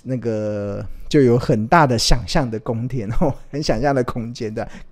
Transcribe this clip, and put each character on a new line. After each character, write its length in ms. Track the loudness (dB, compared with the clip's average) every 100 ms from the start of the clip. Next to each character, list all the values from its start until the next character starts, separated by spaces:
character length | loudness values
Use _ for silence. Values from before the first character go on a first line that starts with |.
那 120 | -6 -4
个 680 | -2 -2 -2 -4 -6 -8 -10 -10 0
就 120 | 4
有 160 | 6 4
很 300 | 2 0 4
大 180 | 4 4
的 120 | 4
想 280 | 4 2 2
象 220 | -2 -2
的 100 | -6
空 280 | -6 -6 -4
间 220 | -6 -2 0
哦， 140 | 0 -2
<laughs> 80 | -8
很 100 | -6
想 200 | -2 0
象 120 | 2
的 100 | 0
空 300 | -2 -4 -8
间 200 | -8 -8
的。 140 | -6 -8 -12 -2